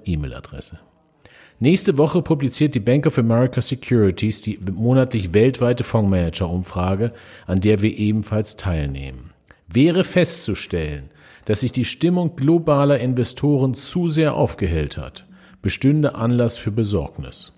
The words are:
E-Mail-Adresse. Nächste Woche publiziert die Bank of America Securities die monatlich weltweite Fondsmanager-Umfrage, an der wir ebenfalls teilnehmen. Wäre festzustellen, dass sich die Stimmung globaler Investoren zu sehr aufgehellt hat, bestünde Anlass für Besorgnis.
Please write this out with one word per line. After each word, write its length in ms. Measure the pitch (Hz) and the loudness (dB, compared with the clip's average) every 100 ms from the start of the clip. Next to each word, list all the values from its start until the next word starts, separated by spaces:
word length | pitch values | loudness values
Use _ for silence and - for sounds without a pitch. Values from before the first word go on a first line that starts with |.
| - | -4
E-Mail-Adresse. 760 | 80 69 60 - 69 - 82 _ _ _ _ - - - - | -4 -6 -10 -16 -16 -16 -20 _ _ _ _ -20 -20 -18 0
Nächste 380 | 120 190 - 143 | 2 4 2 2
Woche 240 | 151 180 | 2 2
publiziert 540 | - 156 135 - 147 135 | 0 0 0 0 0 0
die 40 | |
Bank 280 | 107 139 151 | 2 2 2
of 100 | - | 2
America 440 | 113 113 127 127 | 2 2 2 0
Securities 800 | - 131 - 123 101 92 107 107 | -4 -4 0 2 4 2 -2 -4
die 180 | - 104 92 | -6 -6 -6
monatlich 600 | 92 113 131 127 113 90 | -2 2 2 2 -2 0
weltweite 500 | 98 123 131 120 120 | 4 4 2 0 0
Fondsmanager-Umfrage, 1300 | 113 113 101 95 85 - 90 87 90 92 90 95 117 - - - - | 0 0 2 2 0 -2 -4 -4 -6 -4 -2 0 -2 -6 -20 -16 -4
an 140 | 92 | 0
der 200 | 104 107 | 2 4
wir 160 | 107 - | 2 0
ebenfalls 600 | 104 107 104 107 107 - | 0 -2 -2 -4 -4 -4
teilnehmen. 760 | 95 82 71 67 67 65 - _ _ _ - | -4 -2 -4 -6 -10 -14 -18 _ _ _ -4
Wäre 360 | 98 156 175 | 2 4 4
festzustellen, 1040 | 175 185 175 - - 98 - 87 76 73 69 _ - - - | 0 2 0 0 -4 -6 -6 -6 -4 -8 -12 _ -20 -10 -4
dass 160 | 104 | -2
sich 100 | 127 | -2
die 140 | - 117 | -2 -4
Stimmung 500 | - 170 175 170 170 | 0 0 2 0 0
globaler 640 | 135 170 160 143 143 139 | 2 2 2 2 4 2
Investoren 720 | 127 127 117 - 147 143 135 | 0 0 -2 0 0 2 2
zu 340 | 120 - 180 175 | 0 0 2 0
sehr 280 | 156 156 - | 2 0 2
aufgehellt 640 | 135 - 90 82 73 - | 0 0 -2 0 -2 -6
hat, 260 | 73 - - - - - | -14 -16 -20 -20 -20 -8
bestünde 500 | 95 - 135 151 147 | -4 0 2 4 2
Anlass 440 | - 117 123 120 - | 0 0 2 2 -2
für 140 | - | -4
Besorgnis. 840 | 104 107 101 71 - 65 - - | -2 0 -2 -4 -10 -14 -14 -18